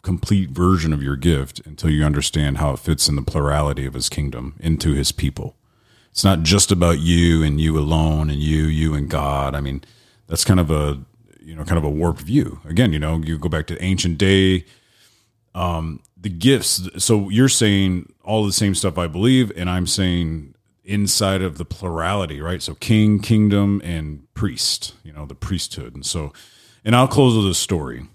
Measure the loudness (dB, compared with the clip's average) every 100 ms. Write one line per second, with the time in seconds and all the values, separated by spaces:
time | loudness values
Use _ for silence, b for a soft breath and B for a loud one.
0 | -2 -4 2 0 0 0 2 4 2 -2
1 | -2 0 2 2 -2 -10 -18 -4 0 2
2 | 2 2 -2 -2 -2 0 -2 -2 -2 0
3 | 0 0 -2 -2 0 2 0 -2 -6 -6
4 | -6 -4 -6 -6 -12 -6 -2 0 0 0
5 | -2 -2 -4 -4 -12 _ b b b b
6 | b 0 2 2 4 4 4 4 4 4
7 | 4 4 6 4 2 2 2 2 2 2
8 | 2 0 0 -2 0 2 2 0 0 -2
9 | -2 -4 -2 -2 -2 -4 -6 -8 b b
10 | b b _ -4 2 2 4 0 0 -4
11 | -10 _ _ _ -20 -14 -2 0 0 0
12 | -2 -2 0 0 0 -8 -4 2 2 2
13 | -2 -2 -2 -4 -2 -4 -6 -6 -2 0
14 | 0 0 4 4 4 2 -4 b b b
15 | b b b _ _ -6 -4 -4 -6 -10
16 | _ _ -12 0 2 2 0 -4 -6 -6
17 | 0 2 2 2 4 4 2 2 2 -2
18 | -6 _ -4 -2 0 0 0 0 -2 -2
19 | -4 0 2 4 2 -2 -4 -2 -2 0
20 | 0 0 -2 -6 -10 _ _ _ -6 -2
21 | 0 0 0 0 -2 -6 -10 -8 -6 -4
22 | -2 -2 -4 -8 -8 -6 -8 -10 0 4
23 | 4 2 2 2 4 4 2 0 -4 -6
24 | -6 -12 _ -6 -6 -4 -4 -4 -8 -14
25 | -20 -16 -16 -12 -6 -6 -6 -10 -14 -10
26 | -8 -6 -8 B B B B B 2 4
27 | 4 4 4 4 2 0 -2 -4 -4 -12
28 | -16